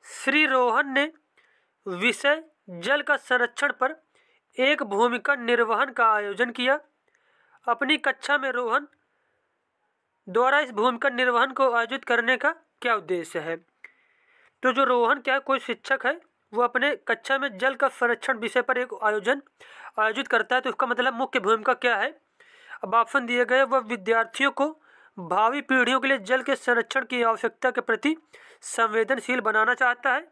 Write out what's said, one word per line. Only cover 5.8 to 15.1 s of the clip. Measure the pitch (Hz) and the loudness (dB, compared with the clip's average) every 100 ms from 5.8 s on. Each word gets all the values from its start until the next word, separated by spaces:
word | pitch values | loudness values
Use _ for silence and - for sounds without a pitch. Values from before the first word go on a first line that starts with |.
| 269 | -2
का | 226 226 | 2 2
आयोजन | 214 208 196 240 | 2 -2 -4 -4
किया। | 233 247 294 - _ _ _ _ _ _ _ - | -2 0 0 -4 _ _ _ _ _ _ _ -4
अपनी | 233 277 302 | -2 0 0
कक्षा | 277 262 - 285 | 0 -4 -2 -2
में | 269 | 0
रोहन | 247 240 254 294 _ _ _ _ _ _ _ _ _ _ _ _ _ - | -4 -2 -2 -4 _ _ _ _ _ _ _ _ _ _ _ _ _ -4
द्वारा | 190 254 285 | 0 4 2
इस | 277 | 0
भूमिका | 208 240 233 277 | 0 0 0 -2
निर्वहन | 247 254 240 269 | 0 0 2 0
को | 262 269 | 0 0
आयोजित | 233 226 254 - | 2 -2 -6 -2
करने | 240 226 254 | 0 2 0
का | 285 330 _ _ | 0 -4 _ _
क्या | 247 220 | -2 -2
उद्देश्य | 165 180 160 170 | -2 -6 -4 -8
है? | 156 165 | -6 -10
तो | _ _ - _ _ _ _ _ _ _ 254 | _ _ -20 _ _ _ _ _ _ _ -2
जो | 247 269 | 2 2
रोहन | 247 233 | 2 2